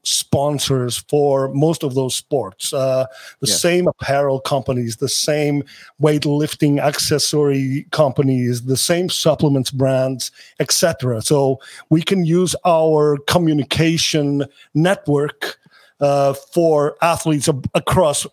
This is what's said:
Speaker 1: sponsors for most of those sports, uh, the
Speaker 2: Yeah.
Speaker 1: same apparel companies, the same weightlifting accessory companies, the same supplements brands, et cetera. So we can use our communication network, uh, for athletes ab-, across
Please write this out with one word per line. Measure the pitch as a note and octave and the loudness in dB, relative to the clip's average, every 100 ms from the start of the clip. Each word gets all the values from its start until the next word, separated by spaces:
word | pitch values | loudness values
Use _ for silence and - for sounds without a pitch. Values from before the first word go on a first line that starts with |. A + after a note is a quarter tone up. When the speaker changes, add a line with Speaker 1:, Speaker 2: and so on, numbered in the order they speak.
Speaker 1:
sponsors | - - - D3 C#3+ D3 - C3+ B2 A#2 - | -6 -4 -2 -2 0 -2 -2 -2 -2 -6 -2
for | D3 C#3+ C3+ C3+ | 0 2 2 0
most | C#3 D#3 D#3+ | 0 0 0
of | D3 | -2
those | B2+ C3 - | -2 -2 -4
sports, | - C#3+ F#2+ - - | -4 -4 -4 -8 -8
uh, | C#3+ C3 C3 C3 - - - | -4 -2 -2 -4 -8 -20 -8
the | C#3 | -4
Speaker 2:
Yeah. | |
Speaker 1:
same | - F3 F3 F3 | 0 2 2 0
apparel | - - C#3 C#3+ C3+ | -2 -2 0 0 -2
companies, | - C#3+ B2 B2+ A#2 A2 | -2 -4 -2 -4 -4 -4
the | C3+ | -4
same | - - D3+ D3 C#3+ C#3 - - - | -4 -2 0 0 -2 -4 -14 -20 -4
weightlifting | D3+ D3+ D#3 C#3+ D3+ - D3+ C#3+ | -2 0 0 0 -2 0 0 2
accessory | C3+ C#3+ - D3+ - D3+ D3 C#3 C3+ C3+ - | 0 -2 -2 -2 0 0 0 0 -2 -4 -4
companies, | - D3 - C3+ C3 B2 B2 | 0 2 2 0 2 0 -2
the | B2+ C3 | -2 -2
same | - E3+ F3+ | 0 0 0
supplements | - E3 D3 D#3 C#3 B2+ | 0 0 2 2 2 -2
brands, | C3 C3+ C3 C3 C3 - - - - | 0 0 2 0 -4 -8 -12 -14 -6
et | D3+ | -2
cetera. | - F3+ - C3+ A2+ | 0 0 0 -2 -2
So | - D3 C3+ C3 - - - | 0 2 2 0 -6 -12 0
we | D#3+ | 0
can | E3 G3 | 2 0
use | E3 E3+ F3+ - | 2 2 0 0
our | F3+ E3 D#3+ D#3 D3+ C#3+ - | 0 2 4 4 2 0 0
communication | F3+ E3 D3+ C3 - E3 E3 - D#3+ C#3+ C#3+ C#3 _ - | 0 2 0 -2 0 2 2 0 0 0 -2 -4 _ -6
network, | D3 E3+ G3 - C#3+ D3 - - - _ _ _ - | 0 2 0 0 0 0 -6 -12 -12 _ _ _ -2
uh, | C#3+ C#3+ C#3 C#3 - | 0 2 2 0 -4
for | - E3 D3+ D3 - | 0 2 4 2 0
athletes | E3+ D#3+ D#3+ D3 B2 | 0 0 0 0 0
ab-, | C#3 - | -2 -2
across | F3 - D#3 E3 C#3+ - | -4 0 2 2 0 -4